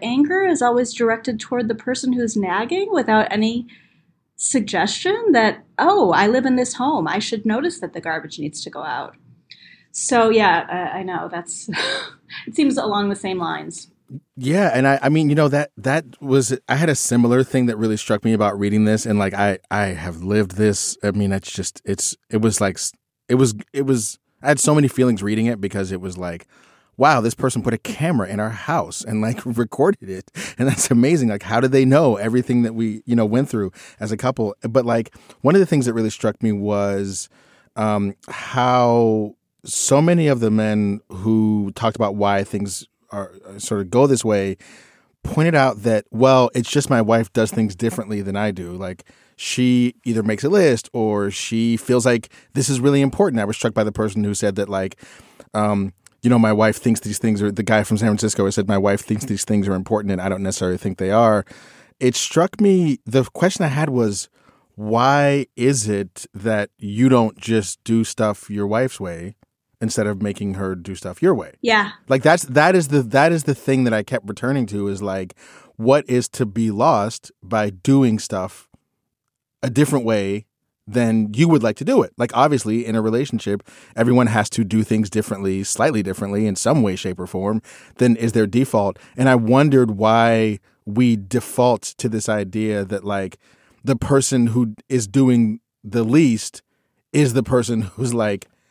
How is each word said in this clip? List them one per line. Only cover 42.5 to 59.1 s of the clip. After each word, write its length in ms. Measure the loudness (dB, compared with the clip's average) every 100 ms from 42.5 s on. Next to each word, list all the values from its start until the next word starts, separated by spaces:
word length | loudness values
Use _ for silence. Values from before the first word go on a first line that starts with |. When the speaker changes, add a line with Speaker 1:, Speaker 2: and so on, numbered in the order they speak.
| -6 -6 -8 -14 _ _
Speaker 2:
are, 220 | -12 -12 -16 -20
uh, 100 | -14
sort 220 | -6 -4
of 100 | 0
go 160 | 4 4
this 160 | 4
way 320 | 2 0 -2 -6 -14 -20 _ _ _ _
pointed 320 | -8 0 2
out 300 | 4 2 0
that, 200 | 0 0 -2
"Well, 400 | 2 4 6 4
it's 160 | 0 -2
just 200 | -2 0
my 100 | 0
wife 320 | 2 2 0
does 180 | -2 -2
things 240 | 0 -2 -2
differently 440 | -4 -4 -6 -6
than 120 | -6 -4
I 140 | -4
do." 220 | -6 -10
Like, 320 | -10 -12 -12 _ _ _ _
she 580 | -8 0 2 4 2 -2
either 180 | -2 -2
makes 200 | 0 -2
a 40 | 0
list 420 | 4 4 2 -2
or 380 | -4 -2 0 -2
she 460 | -6 -4 -2 0 0
feels 280 | 0 0
like 240 | 2 0 -4 -18 _
this 140 | -4 -2
is 120 | 0
really 200 | 2 4
important. 400 | 2 2 0 0
I 40 |
was 120 | -2 -2
struck 160 | -2
by 120 | -2
the 80 | -2
person 320 | -2 -4 -2
who 100 | -2
said 220 | -2 -2 -2
that, 120 | -4
like, 280 | -4 -6 -8 -20 -20 -20 _ -10
um, 380 | -2 0 0 -4 -8 _ _
you 80 | 2
know, 80 | 4
"My 120 | 4
wife 240 | 4 2 2
thinks 220 | 0 -2
these 180 | -2 -4
things 220 | -2 0
are," 120 | -2
the 100 | -2
guy 220 | 0 0
from 140 | 2 0
San 100 | 0
Francisco 360 | 0 -2 0
who 60 | 0
said, 160 | 0 0
"My 100 | 0
wife 220 | 0 -2
thinks 220 | -4